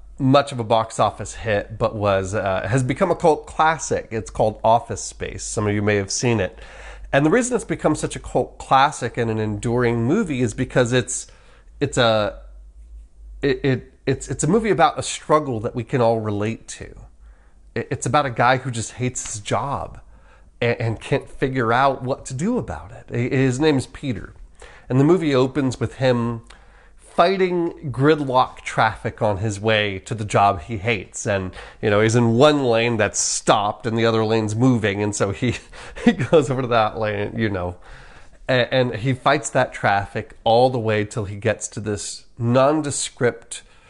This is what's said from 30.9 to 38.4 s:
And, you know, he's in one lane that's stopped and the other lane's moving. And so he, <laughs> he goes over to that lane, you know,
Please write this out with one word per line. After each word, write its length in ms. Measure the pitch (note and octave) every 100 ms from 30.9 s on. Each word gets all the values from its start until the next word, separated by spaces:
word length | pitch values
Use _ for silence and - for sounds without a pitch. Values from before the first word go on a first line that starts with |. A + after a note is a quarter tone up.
| A2 - - A#2
And, 260 | G2 F#2 - - -
you 80 | A2+
know, 100 | G#2
he's 140 | A2 A#2+
in 220 | A#2 A2+
one 260 | D3+ D3
lane 340 | B2+ A2+ A#2 A2+
that's 220 | G2+ -
stopped 680 | - - - A#2+ G#2 - A#2+
and 100 | A2+
the 120 | A2+
other 180 | A2+ A2
lane's 300 | A2+ G#2+ G#2+
moving. 480 | C3 A#2+ G2+ G2
And 120 | G#2 -
so 140 | G2+
he, 280 | G2 B2 - - -
<laughs> 240 | - -
he 100 | -
goes 360 | A3+ A#2+ E3 C3+
over 140 | B2+
to 40 | A#2+
that 280 | A#2 G#2+ A2
lane, 400 | G#2+ G#2 G#2 A2+
you 120 | A2
know, 280 | F#2+ F2+ F2+ - - - - - -